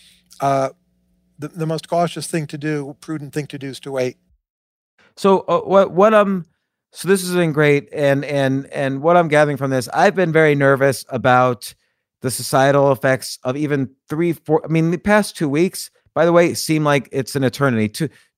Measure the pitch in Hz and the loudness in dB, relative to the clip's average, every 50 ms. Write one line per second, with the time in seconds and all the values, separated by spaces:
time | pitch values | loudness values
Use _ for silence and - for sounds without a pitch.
0 | _ _ _ _ _ _ - - 139 139 139 135 135 135 - _ _ _ _ _ | _ _ _ _ _ _ -10 -4 -2 0 0 0 -2 -4 -6 _ _ _ _ _
1 | _ _ _ _ _ _ _ - 143 151 - 180 160 156 160 156 - - - 170 | _ _ _ _ _ _ _ -14 -14 -12 -10 -8 -6 -6 -6 -6 -6 -4 -2 -2
2 | 175 165 - 165 147 - - 170 151 147 - 151 143 156 151 147 143 135 147 - | 0 -2 -4 -8 -8 -6 -6 -6 -6 -6 -8 -8 -6 -6 -6 -6 -6 -10 -14 -16
3 | - - 160 151 143 139 - 156 143 135 - 139 131 139 127 - - 139 135 131 | -12 -10 -10 -10 -10 -10 -8 -8 -8 -8 -10 -12 -12 -12 -14 -14 -12 -8 -4 -4
4 | 127 127 - _ _ _ _ _ _ _ _ _ _ _ _ _ _ _ _ _ | -4 -4 -6 _ _ _ _ _ _ _ _ _ _ _ _ _ _ _ _ _
5 | _ _ _ - - 196 190 185 - - 165 175 - - 180 196 196 - - 170 | _ _ _ -2 2 2 2 2 2 0 -2 -2 0 2 4 4 4 4 2 2
6 | 196 220 220 214 208 196 196 185 160 - _ _ _ _ _ _ _ _ _ - | 4 4 6 4 4 2 -2 -4 -6 -10 _ _ _ _ _ _ _ _ _ -6
7 | - 160 196 196 180 180 180 180 175 160 147 151 151 147 147 143 - - - 151 | -2 0 0 0 0 -2 -2 0 0 0 0 2 2 2 2 2 0 -4 -4 -2
8 | 147 139 139 139 143 135 147 139 135 135 135 135 139 - - 143 143 135 135 135 | 0 2 2 0 -2 -2 -2 -2 0 0 -2 -2 -4 -6 -6 -6 -4 -4 -4 -2
9 | 139 165 175 175 170 160 147 147 151 147 143 131 139 135 135 131 120 - - 147 | 0 2 4 4 4 4 2 2 2 2 0 -2 -4 -2 -2 -2 -4 -2 0 2
10 | 170 202 175 180 185 170 156 160 160 151 147 143 139 135 139 131 135 139 127 - | 2 2 2 2 0 2 2 4 4 4 4 4 4 4 4 4 2 2 0 -2
11 | - - 135 127 104 131 127 127 127 127 123 113 - - - _ _ _ _ _ | -6 -10 -8 -2 2 2 4 4 4 2 0 -2 -8 -14 -18 _ _ _ _ _
12 | _ _ _ _ - 131 120 - 120 - - 143 131 139 139 143 139 139 135 131 | _ _ _ _ -8 -6 -6 -6 -6 -2 0 2 4 4 4 4 4 2 2 0
13 | - 135 131 123 - - - - - 127 127 143 151 143 147 139 135 120 - _ | 0 0 -2 -2 -4 -10 -14 -10 -8 -6 -6 -4 -4 -2 -2 -2 -4 -6 -8 _
14 | _ - 151 151 170 175 160 - _ - 151 156 - 147 160 160 160 165 175 175 | _ -8 -6 -2 -2 -2 -2 -4 _ -2 -2 -2 -2 -2 -2 0 0 0 -2 -2
15 | - 202 208 214 196 - - - 175 143 135 151 175 190 - - - - _ _ | 0 0 2 2 0 -2 -4 -6 -4 -2 0 0 0 0 -2 -6 -14 -18 _ _
16 | _ _ _ - 160 175 170 175 175 165 110 113 - - 156 156 156 147 143 143 | _ _ _ 0 2 4 4 4 4 2 0 -4 -4 -2 -2 0 2 2 0 0
17 | 123 - - 135 127 - - 139 135 127 - - 143 139 120 110 107 107 - - | -2 -4 -6 -6 -6 -6 -4 -2 -2 -2 0 0 0 0 0 0 -2 -2 -4 -6
18 | 165 139 - _ _ _ _ | -8 -8 -8 _ _ _ _